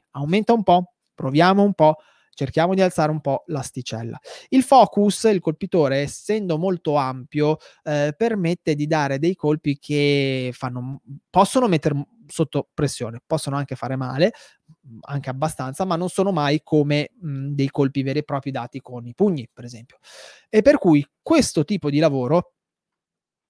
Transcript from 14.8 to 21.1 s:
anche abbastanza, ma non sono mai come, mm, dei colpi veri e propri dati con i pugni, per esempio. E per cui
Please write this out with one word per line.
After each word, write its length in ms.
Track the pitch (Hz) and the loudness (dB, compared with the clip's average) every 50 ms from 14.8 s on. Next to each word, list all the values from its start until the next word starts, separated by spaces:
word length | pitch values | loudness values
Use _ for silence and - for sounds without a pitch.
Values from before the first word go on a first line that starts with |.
| _ 135 113 107 - | _ -20 -20 -20 -12
anche 280 | - 143 139 131 - | -10 -8 -8 -6 -8
abbastanza, 540 | 131 135 147 160 - - 135 131 131 - 190 | -6 -4 -4 -4 -4 -6 -8 -8 -6 -6 -4
ma 120 | 190 180 | -4 -2
non 120 | 165 180 180 | -4 -4 -4
sono 240 | - - 190 202 190 | -2 -2 0 0 0
mai 280 | 156 147 143 147 156 - | 0 2 2 0 0 0
come, 500 | - - 151 147 147 147 147 147 - _ _ 180 | 0 2 2 2 2 0 -2 -2 -4 _ _ -12
mm, 280 | 151 139 135 135 143 143 | -10 -8 -8 -8 -6 -2
dei 160 | 139 135 135 | -2 -2 -2
colpi 320 | - - 139 135 135 143 131 | 0 0 0 0 0 -2 -4
veri 180 | 135 135 147 | -4 -4 -4
e 20 | 147 | -6
propri 260 | - 143 139 - 139 | -6 -8 -8 -8 -8
dati 300 | 131 123 117 123 - 135 | -8 -8 -10 -10 -12 -16
con 260 | - - 127 123 120 | -16 -16 -16 -16 -16
i 80 | 120 117 | -12 -4
pugni, 340 | - 196 208 180 143 113 - _ | 0 0 0 0 -2 -6 -10 _
per 120 | - 120 | -18 -18
esempio. 340 | 127 127 139 120 - _ _ _ - - - - - - _ _ _ | -18 -18 -18 -20 -20 _ _ _ -20 -20 -20 -20 -20 -20 _ _ _
E 140 | - 214 202 | 2 4 6
per 160 | 277 302 - | 6 4 4
cui 260 | - 185 156 147 143 - | 6 4 6 4 4 0